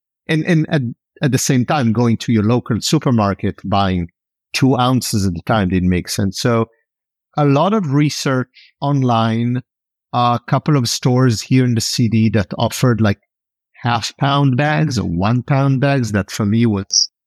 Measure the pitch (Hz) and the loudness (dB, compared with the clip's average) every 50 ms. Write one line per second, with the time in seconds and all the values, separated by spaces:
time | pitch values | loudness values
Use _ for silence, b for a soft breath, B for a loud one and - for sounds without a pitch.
0 | _ _ _ _ _ - 160 156 156 - 175 156 156 - - 151 127 117 - - | _ _ _ _ _ -4 -4 -2 0 0 0 0 0 0 -2 -2 -2 -4 -8 -10
1 | _ _ _ - - - 117 131 - - 139 127 120 - 160 151 127 117 107 120 | _ _ _ -4 -2 0 0 0 0 0 0 0 0 0 0 0 0 0 0 2
2 | 120 117 113 - - - 120 110 101 107 120 120 - - 123 98 - - - 156 | 2 0 0 -2 -2 0 0 2 2 2 0 0 0 -2 -4 -4 -2 0 -2 0
3 | - 151 123 113 104 98 95 - - 101 92 - - 98 101 98 98 95 92 90 | 0 0 2 2 2 0 0 -2 -4 -6 -6 -6 -6 -4 -2 0 0 0 0 -2
4 | 85 87 - _ _ _ _ _ _ _ - - 139 127 135 120 123 127 131 123 | -4 -6 -10 _ _ _ _ _ _ _ -4 0 2 2 2 2 2 0 0 0
5 | - - - 107 95 98 87 82 - - 123 110 98 90 92 92 90 90 92 87 | -2 -2 -2 -2 0 -2 -2 -4 -4 -2 0 0 2 2 0 2 2 2 0 0
6 | 85 - - - 104 98 - - - 123 117 113 113 - _ _ _ _ _ _ | -2 -4 -4 -4 -4 -4 -4 -2 -2 0 0 0 -2 -4 _ _ _ _ _ _
7 | _ _ _ _ _ _ _ - 147 143 139 143 160 190 214 226 190 143 131 143 | _ _ _ _ _ _ _ 0 0 2 2 2 2 2 0 -2 -2 0 0 2
8 | 151 147 - - - 147 135 127 123 - _ - - - _ _ - 143 143 139 | 0 0 -2 -4 -4 -2 -2 -2 -2 -6 _ -20 -20 -20 _ _ -4 -2 0 0
9 | 131 123 120 113 113 113 113 113 117 120 123 123 - _ _ _ _ _ _ _ | 0 2 2 2 2 0 0 -2 -2 -2 -4 -4 -6 _ _ _ _ _ _ _
10 | _ _ - 127 123 123 120 117 - - 147 135 - - 151 139 123 113 - - | _ _ -4 -2 0 0 0 -2 -2 -2 -2 -2 0 0 0 0 0 -2 -4 -2
11 | - 131 123 127 127 127 113 98 - - 123 131 127 123 120 113 - - - - | 0 0 2 4 4 2 2 0 -2 0 2 2 2 2 0 -2 -2 -4 -2 0
12 | 127 110 110 113 110 110 101 110 95 - - - 117 110 - - - 127 120 107 | 0 0 2 2 2 2 2 0 -2 -2 -4 -4 -4 -4 -2 0 0 0 2 2
13 | 110 104 104 - _ _ _ _ _ _ _ _ _ _ _ - - 123 120 117 | 2 0 0 -2 _ _ _ _ _ _ _ _ _ _ _ -8 -4 -2 -2 -2
14 | - - - - 139 143 139 143 143 139 127 123 147 151 151 151 156 156 120 110 | -4 -6 -6 -2 -2 0 2 2 2 2 2 0 0 0 0 0 -2 -2 -2 -4
15 | 92 92 82 85 92 104 120 123 113 - 147 135 139 139 135 127 135 139 139 139 | -4 -2 -2 -2 0 0 0 -2 0 0 0 0 2 0 0 0 0 0 0 0
16 | 120 107 104 101 92 - - - 117 101 104 113 120 117 104 98 98 - - - | -2 -2 -2 -2 -2 -4 -4 -4 -2 0 2 2 2 2 0 -2 -4 0 2 2
17 | - - - _ _ | 2 0 -4 _ _